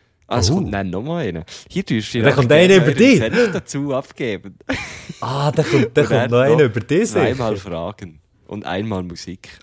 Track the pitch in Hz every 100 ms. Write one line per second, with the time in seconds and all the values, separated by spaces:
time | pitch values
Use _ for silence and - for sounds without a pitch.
0 | _ _ _ 120 95 185 110 101 95 90
1 | 139 170 110 82 - - - 175 - 113
2 | 104 120 120 139 120 151 185 190 151 127
3 | 262 190 113 226 226 170 - 139 143 131
4 | - - 127 95 98 - - - - -
5 | - - 120 139 147 156 - 135 113 147
6 | 143 120 120 120 139 156 131 107 - 160
7 | 226 202 117 131 113 92 95 85 85 -
8 | 90 76 _ _ - 104 - 92 110 95
9 | 90 87 - 95 - -